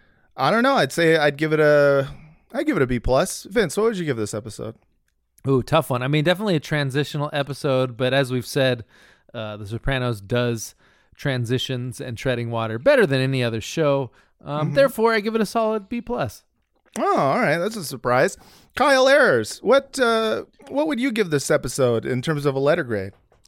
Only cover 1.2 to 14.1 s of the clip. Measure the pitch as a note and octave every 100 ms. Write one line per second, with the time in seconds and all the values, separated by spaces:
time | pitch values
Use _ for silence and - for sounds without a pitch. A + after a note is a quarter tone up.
1.2 | D3 C#3 D#3 D#3 D3+ D3 C#3+ C#3 C3+ -
2.2 | - _ _ C4 D4+ G#3+ B2+ B2 - C3
3.2 | F#3 - - G3+ F3+ G3+ A3+ G3 D#3+ A#2
4.2 | G#2 G#2+ A2+ - A2+ - _ _ _ _
5.2 | _ _ C3+ C3+ - D#3 - B2 B2+ D3+
6.2 | D3+ F3+ G#3+ D#3+ - D3+ C#3 C3 C#3 D3
7.2 | D3 D3 C#3 C#3 D3+ C3 C3 A2+ B2+ C3+
8.2 | C3 B2+ A#2 D3 C3 A#2+ - _ _ _
9.2 | _ A#2+ G#2+ G#2 G#2 A2+ - C3+ B2 G#2+
10.2 | G2 A#2+ A#2+ A#2 - - _ _ _ _
11.2 | D3 B2+ A#2 B2+ - B2+ B2 A#2 B2+ A#2
12.2 | C3+ A#2+ A#2 A#2 A2+ A2 D#3+ C#4+ F#3 C3
13.2 | C3 C3+ A#2+ A2+ - - D3+ C#3 B2+